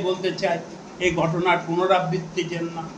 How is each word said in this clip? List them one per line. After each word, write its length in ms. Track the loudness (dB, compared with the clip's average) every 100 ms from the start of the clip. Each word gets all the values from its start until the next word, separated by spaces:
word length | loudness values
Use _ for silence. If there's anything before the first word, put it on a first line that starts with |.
| 2
বলতে 240 | 0 -2 0
চাই, 160 | 0 0 -4 -14 -14 -2
এই 80 | 0 2
ঘটনার 380 | 2 2 2 2 2
পুনরাবৃত্তি 760 | 2 4 4 2 -2 -2 -4 -2
যেন 140 | -4 -4 -6
না, 80 | -10